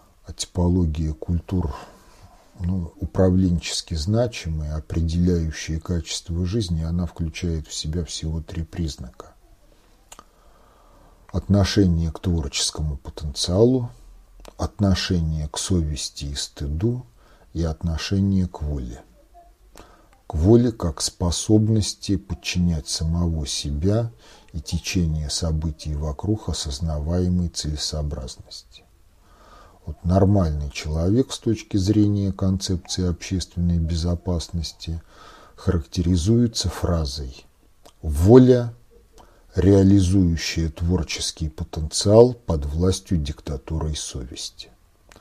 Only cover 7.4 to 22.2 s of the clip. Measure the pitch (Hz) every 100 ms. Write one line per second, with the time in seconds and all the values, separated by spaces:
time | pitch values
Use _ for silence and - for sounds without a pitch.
7.4 | 87 80 76 - 78 87 78 - 80 80
8.4 | 80 82 78 - 80 - - - - _
9.4 | _ _ _ _ _ _ _ - _ _
10.4 | _ _ _ _ _ - - _ - 90
11.4 | - 101 95 107 95 82 82 - 92 85
12.4 | 71 - - - 78 69 - - 76 67
13.4 | - 92 117 131 120 - - - - -
14.4 | - - 82 - 98 92 - 90 80 78
15.4 | 76 - - 92 76 73 - - 71 71
16.4 | - - 71 78 110 123 - _ - -
17.4 | - 80 82 78 85 80 - 98 98 95
18.4 | 90 - 73 71 62 58 - _ _ -
19.4 | - _ _ - - - _ _ - 78
20.4 | 87 120 123 113 87 - - - 87 -
21.4 | - 110 107 110 101 - - 95